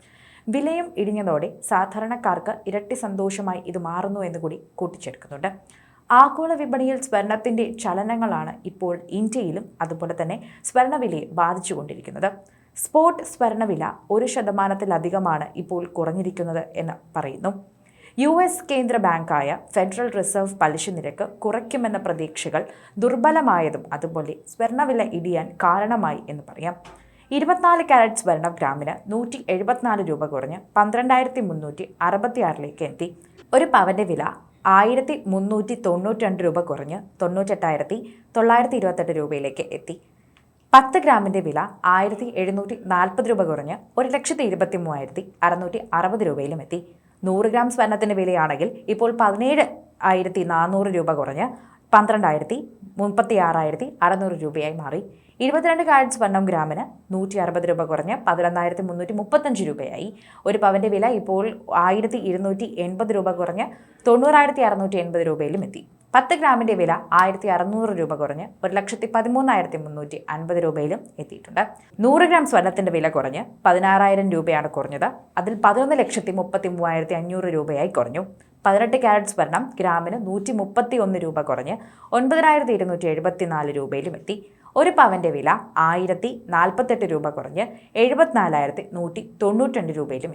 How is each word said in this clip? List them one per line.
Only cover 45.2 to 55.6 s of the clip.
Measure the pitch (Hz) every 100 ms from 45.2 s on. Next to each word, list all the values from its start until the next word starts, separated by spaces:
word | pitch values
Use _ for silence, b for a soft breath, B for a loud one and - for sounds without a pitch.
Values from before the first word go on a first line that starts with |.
| 190 - 175
അറുന്നൂറ്റി | 175 180 220 - 170
അറുപത് | 175 214 180
രൂപയിലും | 139 139 160 139
എത്തി. | 175 170 b b b 185
നൂറ് | 190 220 240
ഗ്രാം | 247 247
സ്വർണത്തിന്റെ | 214 214 208 196
വിലയാണെങ്കിൽ | 185 180 156 143 196 B - 214
ഇപ്പോൾ | 233 233
പതിനേഴായിരത്തി | 214 202 254 294 - - - - 190 185 185 185 170
നാനൂറ് | 165 170 196 202 175
രൂപ | 160 147
കുറഞ്ഞ് | 139 143 247 B B B - 214
പന്ത്രണ്ടായിരത്തി | 208 214 185 151 151 254 - - - -
മുപ്പത്തിയാറായിരത്തി | 202 202 240 208 170 165 156 156 262 - 175
അറുന്നൂറ് | 190 190 165
രൂപയായി | 156 156 151 160
മാറി. | 143 160 - B B B
ഇരുപത്തിരണ്ട് | 262 302